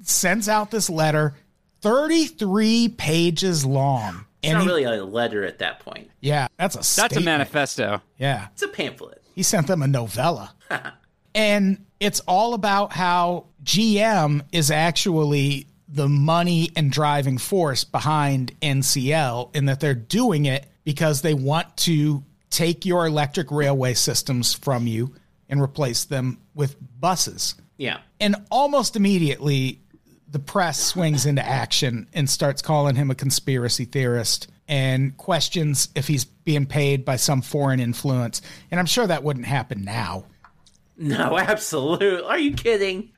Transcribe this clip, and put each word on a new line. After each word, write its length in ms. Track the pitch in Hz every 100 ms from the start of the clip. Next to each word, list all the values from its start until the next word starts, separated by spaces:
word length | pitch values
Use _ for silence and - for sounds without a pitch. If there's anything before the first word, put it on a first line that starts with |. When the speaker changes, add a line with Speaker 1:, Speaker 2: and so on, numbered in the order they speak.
Speaker 1:
sends 460 | - - 180 214 208
out 220 | 214 208
this 200 | 226 -
letter, 440 | 160 156 151 151 139 _ _ _ _ 214
thirty-three 960 | 254 311 330 302 - 202 202 220 233 233
pages 720 | - - 165 170 160 190 160
long. 640 | 135 135 139 131 104 90 104 _
Speaker 2:
It's 80 | 147
Speaker 1:
And 80 | 165
Speaker 2:
not 40 |
Speaker 1:
he 40 | 185
Speaker 2:
really 160 | 170
a 200 | 123 110
letter 400 | 95 113 117 104
at 140 | 92 -
that 220 | 90 -
point. 300 | - - - _
Speaker 1:
Yeah, 260 | 135 147 131 -
that's 160 | 190
a 40 | -
Speaker 3:
That's 80 | -
a 120 | -
Speaker 1:
statement. 240 | 233 143
Speaker 3:
manifesto. 760 | 170 151 135 151 135 - 104 101 - -
Speaker 1:
Yeah. 300 | 135 117 98
Speaker 2:
It's 100 | -
a 60 | 403
pamphlet. 520 | - 143 - - - _
Speaker 1:
He 80 | -
sent 240 | 185 208 156
them 160 | 180
a 40 | 139
novella. 680 | 135 113 123 156 135 98 - -
Speaker 2:
<laughs> 240 | 165 - - _ _ _
Speaker 1:
And 500 | 214 214 208 196 190 - -
it's 180 | 202 -
all 340 | - 190 233
about 380 | 233 202 196 202
how 540 | 151 180 180 175 175 - -
G 380 | 143 175 226 202
M 420 | 220 202 151 147 139
is 220 | 170 143
actually 960 | 151 170 - 202 160 147 147 139 139 - _ -
the 220 | 147 139
money 640 | 143 151 170 175 170 165
and 160 | 165 143
driving 480 | 131 147 147 139 127
force 460 | - 196 156 120
behind 680 | - 135 131 156 143 135 123 -
N 220 | 147 135
C 300 | 135 143 127
L, 380 | 156 135 120 123
and 140 | 151 139
that 100 | 135
they're 160 | 151
doing 520 | 123 110 202 247 156 143
it 200 | 135 - _
because 360 | - 143 160 143
they 120 | 170
want 420 | 147 135 160 180 -
to 460 | - 156 151 143 - _ -
take 340 | - 170 170
your 220 | 185 175 165
electric 460 | 151 139 160 143
railway 420 | 147 143 139 127
systems 580 | 117 - 120 - 123 113
from 340 | - - 127 117
you 260 | 110 127 - _ _ -
and 120 | 139
replace 420 | 139 139 135 117 -
them 320 | 135 127 - _
with 200 | 151 139 - - 120
buses. 560 | 165 180 - - - - - -
Speaker 2:
Yeah. 220 | 123 76 - -
Speaker 1:
And 160 | 208 202 202
almost 460 | 240 285 285 226 226
immediately, 840 | 196 190 156 131 147 139 131 - _ - _ _ -
the 120 | 147
press 420 | 143 202 170 -
swings 420 | - 180 165 143
into 220 | 143 139 113
action 640 | 131 110 - 135 117 -
and 140 | 170 135
starts 340 | - 151 135
calling 340 | - 151 143 135
him 140 | 143
a 20 |
conspiracy 720 | 127 135 - - 131 120 -
theorist 640 | 120 143 127 120 110 - - _ -
and 500 | 143 135 131 135 -
questions 720 | - 165 - 175 151 139 -
if 140 | 139 135
he's 160 | 143
being 420 | - _ - 147 135
paid 380 | 151 143 139
by 100 | 135 127
some 260 | - 131
foreign 360 | - 151 139 131
influence. 600 | 120 120 143 127 117 - - - -
And 80 | 175
I'm 60 | 175
sure 200 | 247 214
that 160 | 156
wouldn't 240 | 147 131 113
happen 380 | 135 - 104
now. 400 | 98 113 90 95 - _ - _ _ _ _ -
Speaker 2:
No, 380 | 151 123 127 165
<laughs> 0 |
absolute. 840 | 190 214 - 156 139 170 196 180
Are 140 | 185 302
you 140 | 285
kidding? 580 | 277 233 214 196 185 -